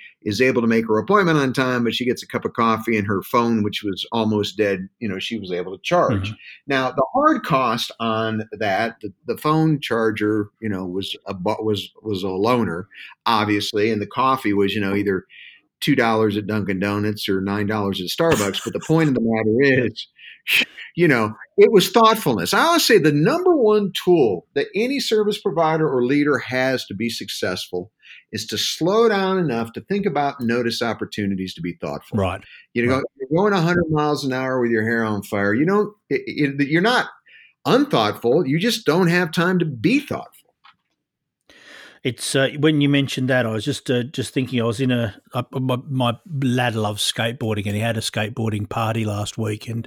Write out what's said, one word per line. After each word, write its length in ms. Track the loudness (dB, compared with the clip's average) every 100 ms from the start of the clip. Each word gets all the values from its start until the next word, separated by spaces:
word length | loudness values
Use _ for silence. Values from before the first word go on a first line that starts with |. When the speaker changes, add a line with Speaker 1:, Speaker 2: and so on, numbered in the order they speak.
| -8 _
Speaker 1:
is 200 | -4 2
able 200 | 2 2
to 60 | 2
make 200 | 2 2
her 100 | 0
appointment 400 | 2 2 4 2
on 160 | 2
time, 300 | 0 -2 0
but 100 | -2
she 120 | -2 -2
gets 160 | -4
a 40 | -4
cup 180 | -6 -4
of 80 |
coffee 440 | 0 0 0 0 -2
and 100 | 0
her 140 | -2
phone, 420 | 0 0 2 2
which 200 | 0 -4
was 240 | -6 -6 -4
almost 460 | -2 0 0 0 0
dead, 300 | 0 -2 -6 -10
you 80 | -8
know, 120 | -6
she 200 | -8 -8
was 120 | -6
able 240 | -6 -6 -8
to 60 |
charge. 460 | -2 2 2 0 -4
Speaker 2:
Mm-hmm. 60 | -10 -18 -14 -4
Speaker 1:
Now, 240 | -2 0
the 140 | -2 -2
hard 300 | 2 2 2
cost 480 | 0 0 0 -2 -4 -6
on 440 | -4 -2 -2 -4 -6
that, 480 | -4 -2 0 -2 -6
the, 120 | -14 -12 -8
the 100 | -4
phone 420 | 0 2 2 2
charger, 680 | 0 0 0 0 0 0 -2 -6
you 80 | -6
know, 160 | -6 -6
was 300 | -6 -8 -10 -10
a 60 |
bu-, 300 | -6 -4 -2
was, 280 | -2 -2 -6 _
was 220 | -6 -4
a 40 | -4
loaner, 580 | 0 0 2 0 -4 -10 -16 -20 -6 0
obviously, 640 | 0 2 0 0 0 0
and 100 | 0
the 60 | -4
coffee 460 | -2 0 0 0
was, 200 | 2 0 0
you 60 |
know, 140 | -2 0
either 300 | 0 -2 -4 -20 -20 -20 _ -6
two 140 | 0 2
dollars 420 | 4 4 2 0
at 80 | -2
Dunkin' 340 | -2 -2 -2
Donuts 500 | 0 0 -2 -2 -2
or 120 | -2
nine 240 | -2 -2 -2
dollars 360 | -2 -2 -2
at 60 | -4
Starbucks. 540 | 0 2 2 0 -4
But 100 | -6
the 120 | -6 0
point 240 | 2 2
of 60 | 2
the 60 |
matter 640 | 0 0 2 2 4 2 0
is, 200 | -4 -16 _ -20 -14 -2 0 0 -6 -8 2
you 120 | 4
know, 260 | 4 2 -4 -2 6
it 140 | 6
was 200 | 6 4
thoughtfulness. 640 | 6 6 4 0 0 0
I 60 | 2
always 240 | 4 2 4
say 120 | 4
the 140 | 6
number 440 | 4 2 2 2 4
one 360 | 4 2 0
tool 540 | -2 2 4 4 0 -4 -4
that 120 | -2 -2
any 240 | -2 -2
service 400 | 0 0 0 -2
provider 480 | -2 0 2 2 0
or 160 | 2
leader 340 | 2 2 2 0
has 460 | -2 -2 0 -2 -4
to 80 | -6
be 140 | -6
successful 840 | -6 -8 -6 -4 -4 -6 -8 -10 _ -20 -20 -12
is 140 | -10 -6
to 100 | -4
slow 500 | -4 -2 0 4 4
down 300 | 2 0 0
enough 340 | 0 -2 -4
to 80 | -8
think 240 | -4 -2 0
about 340 | 0 -2 -2
and 80 | -2
notice 340 | 0 0 -2
opportunities 720 | -4 -4 -6 -4 -2 -2 -6
to 80 | -8
be 120 | -8 -6
thoughtful. 380 | -8 -8 -4 -2
Speaker 2:
Right. 260 | -2 -4 -12 -20 -8
Speaker 1:
You 140 | -2 0
know, 80 | 0
Speaker 2:
Right. 80 | -4 -8
Speaker 1:
you're 200 | -2 2
going 140 | 2
a 80 | 2
hundred 240 | 2 2 0
miles 360 | 0 0 0 -2
an 80 |
hour 260 | -2 -2 0
with 120 | 2
your 120 | 2
hair 220 | 2 0 0
on 160 | -2
fire. 300 | -4 -2 0
You 120 | 2 2
don't, 280 | 2 0 -6 -6
it, 140 | -6 -4 -2 -2 0
it, 80 | 0
you're 140 | 2
not 260 | 2 0 -2 -10 _ -20 -20 _ 2
unthoughtful. 840 | 2 4 2 2 0 2 2 2
You 120 | 0
just 260 | 0 -2 0
don't 220 | 2 4
have 240 | 2 0
time 280 | 0 0 2
to 60 | 0
be 340 | 0 0 0
thoughtful. 340 | -2 -10 -10 _ _ _ -20 _ _ _ _ _ _ _ _ -20 -20 -20 -20 -6
Speaker 2:
It's, 320 | -6 -4 -2
uh, 140 | 2 2 2
when 220 | 2 4
you 80 | 4
mentioned 420 | 2 0 -2 0
that, 160 | 2 0
I 40 |
was 160 | -2 -4
just, 260 | -4 -2
uh, 120 | -2
just 300 | -2 -6 -4
thinking, 280 | -4 -2 0
I 20 |
was 160 | 0 0
in 100 | 0
a, 300 | 0 -2 -6 _
a, 100 | -8 -6 -4
my, 160 | -2 -2 -2
my 240 | 0 0 -2 -6 -4
lad 320 | 0 2 0
loves 300 | 0 -2 -2 -4
skateboarding, 540 | -2 -4 -2 -4 -2 -2
and 100 | -2
he 60 |
had 160 | -2 -2
a 40 |
skateboarding 680 | -4 -4 -4 -4 -4 -4 -4
party 340 | -4 -2 -2
last 340 | -2 -4 -6 -6
week, 300 | -6 -6 -8
and, 180 | -8